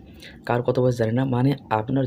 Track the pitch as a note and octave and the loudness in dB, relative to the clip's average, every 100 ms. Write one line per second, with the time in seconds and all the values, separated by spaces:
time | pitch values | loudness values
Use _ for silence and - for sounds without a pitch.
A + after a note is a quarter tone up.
0 | - - - - - A#2+ B2 B2 B2+ A2+ | -18 -20 -20 -10 -2 0 0 2 2 2
1 | A2 A#2 C3+ B2 C3+ C#3+ - A2 A2 C3+ | 0 0 0 2 2 0 -2 -2 0 -2